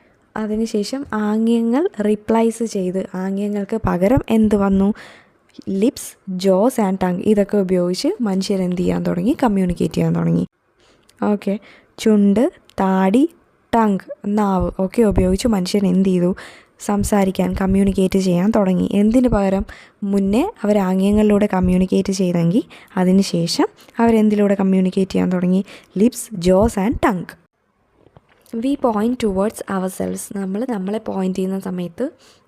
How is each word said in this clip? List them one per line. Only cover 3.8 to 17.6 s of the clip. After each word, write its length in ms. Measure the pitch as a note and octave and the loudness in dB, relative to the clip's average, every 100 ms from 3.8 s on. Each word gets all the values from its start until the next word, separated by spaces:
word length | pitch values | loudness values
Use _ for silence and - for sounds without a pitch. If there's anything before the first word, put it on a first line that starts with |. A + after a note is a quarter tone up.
| G3 | -2
പകരം 320 | F3+ F#3+ C#4 - | 0 2 2 2
എന്ത് 260 | A3 G#3+ G#3 | 2 4 4
വന്നു? 380 | G3 G3 G3 - - - _ _ _ - - | 2 4 2 0 -8 -20 _ _ _ -16 -6
ലിപ്സ്, 480 | G3 A3+ - - - - | 0 0 0 -10 -16 -10
ജോസ് 520 | F#3 F#3+ F#3 A#3 B3 | -2 2 4 2 2
and 180 | G3 F#3+ | 0 0
ടങ്. 180 | F#3 F3+ | 0 0
ഇതൊക്കെ 360 | G3+ G#3 G3 G#3 | 2 2 2 0
ഉപയോഗിച്ച് 520 | F#3+ F#3 F3 F#3 C#4+ G#4+ | 0 0 0 -2 -2 -2
മനുഷ്യർ 420 | A3 F#3+ F#3+ G3 | -2 -2 -2 -2
എന്ത് 140 | F3+ F3+ | -2 -2
ചെയ്യാൻ 260 | F3+ F3 | -2 -2
തുടങ്ങി? 340 | F3 F3 G3 - | -2 -2 -2 0
കമ്മ്യൂണിക്കേറ്റ് 520 | B3+ G3 F#3 F3+ F3 | 0 0 0 0 -2
ചെയ്യാൻ 200 | F3 E3 | 0 0
തുടങ്ങി. 320 | E3+ E3 E3+ F3+ _ _ _ _ _ _ _ | 0 0 0 -2 _ _ _ _ _ _ _
ഓക്കെ, 360 | G3+ G#3 G3+ G#3 - - _ - | -2 -2 -2 -6 -8 -20 _ -4
ചുണ്ട്, 540 | A3 G#3+ G3+ G3+ D4 - _ - | 2 4 4 4 0 -2 _ -4
താടി, 500 | F#3+ F#3+ F#3+ A3+ D#4+ - _ _ _ | 0 2 2 2 0 -2 _ _ _
ടങ്, 240 | A#3 A3 F#3+ - C#5+ G3+ | 0 2 0 -6 -12 -4
നാവ് 440 | G#3 G3+ F#3+ F3+ - | -2 0 0 -2 -2
ഒക്കെ 240 | F#3+ - | -2 2
ഉപയോഗിച്ച് 460 | A3 F3+ F#3 F#3+ B3 | 2 2 0 0 0
മനുഷ്യൻ 380 | G#3 F#3 G#3 F#3+ | 0 0 0 2
എന്ത് 220 | F#3 G3 | 2 2
ചെയ്തു? 280 | F3+ F3 F#3+ - - _ _ | 2 0 -2 -10 -20 _ _
സംസാരിക്കാൻ, 760 | - G3+ G3+ G#3 F#3+ F#3+ F#3 F#3 | -4 -4 0 2 0 0 -2 -2